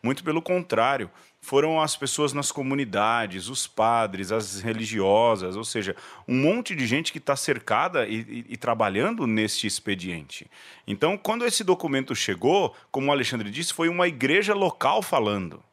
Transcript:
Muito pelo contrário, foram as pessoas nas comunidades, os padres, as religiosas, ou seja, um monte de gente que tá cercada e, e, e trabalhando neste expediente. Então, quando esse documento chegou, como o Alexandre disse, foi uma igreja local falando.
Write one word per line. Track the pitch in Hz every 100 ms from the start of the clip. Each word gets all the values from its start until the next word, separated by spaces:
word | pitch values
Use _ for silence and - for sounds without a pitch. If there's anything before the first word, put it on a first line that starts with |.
Muito | 117 135
pelo | 156 160
contrário, | 165 180 175 117 120 139 95 - - _
foram | - 135 156 160
as | 156 -
pessoas | 135 - 147
nas | 143 139
comunidades, | - 131 139 123 101 107 117 107 92 92
os | 131 -
padres, | - 110 117 110 95 95
as | 113 101 98
religiosas, | 113 110 110 110 95 104 117 107 92 95
ou |
seja, | 113 113 95 - - - -
um | 127
monte | 147 226 233 170
de | 120
gente | 135 160
que | -
tá | - 135
cercada | - 123 - 110 175 165 107
e, | 110
e, | 110 117 117
e | 117
trabalhando | - 113 107 95 175 233 127
neste | 110 107 - 104
expediente. | - - 98 90 85 71 - - - - - -
Então, | 101 156 196
quando | - 226 240
esse | -
documento | 190 180 160 135 131 123
chegou, | - 90 120 190 156 - _
como | 135 139
o |
Alexandre | 143 117 123 104
disse, | 123 170
foi | - 165
uma | 175 180
igreja | 139 135 180 208 202
local | 185 - 131 208
falando. | 190 156 107 104 87 - _